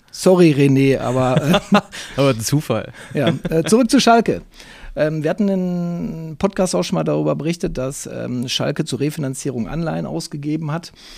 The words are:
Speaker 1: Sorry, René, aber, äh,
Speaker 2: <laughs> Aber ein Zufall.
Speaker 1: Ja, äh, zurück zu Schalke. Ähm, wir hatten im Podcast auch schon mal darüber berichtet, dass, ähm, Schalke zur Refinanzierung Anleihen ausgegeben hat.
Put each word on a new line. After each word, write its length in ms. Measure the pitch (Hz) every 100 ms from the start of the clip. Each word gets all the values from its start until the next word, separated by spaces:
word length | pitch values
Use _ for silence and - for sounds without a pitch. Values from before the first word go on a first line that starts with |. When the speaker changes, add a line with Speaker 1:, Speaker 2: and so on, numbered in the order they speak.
| _
Speaker 1:
Sorry, 420 | - 180 185 170
René, 460 | 139 139 135 135 131
aber, 440 | 120 127 127 131
äh, 180 | 147 196 - 202 -
Speaker 2:
<laughs> 240 | - - -
Aber 140 | 139
ein 100 | 113
Zufall. 520 | 107 143 - 110 - - -
Speaker 1:
Ja, 180 | 151 139 143 175
äh, 160 | 160
zurück 260 | 156 220 240
zu 80 | 269
Schalke. 440 | - 233 - 92 - - - - -
Ähm, 280 | - 151 156
wir 80 | 151
hatten 180 | - 202
im 880 | 190 180 180 175 170 156 160 160 156
Podcast 360 | 196 - 185
auch 80 | 180
schon 140 | 175 170
mal 80 |
darüber 300 | 156 151 151
berichtet, 440 | 147 147 170 170 127
dass, 280 | 131 143 -
ähm, 400 | 123 120 123 123
Schalke 360 | - 127 147
zur 160 | 156 123
Refinanzierung 680 | 147 156 135 135 143 123 95
Anleihen 360 | 151 165 160
ausgegeben 640 | 147 160 165 151 143 156 156
hat. 220 | 160 - - -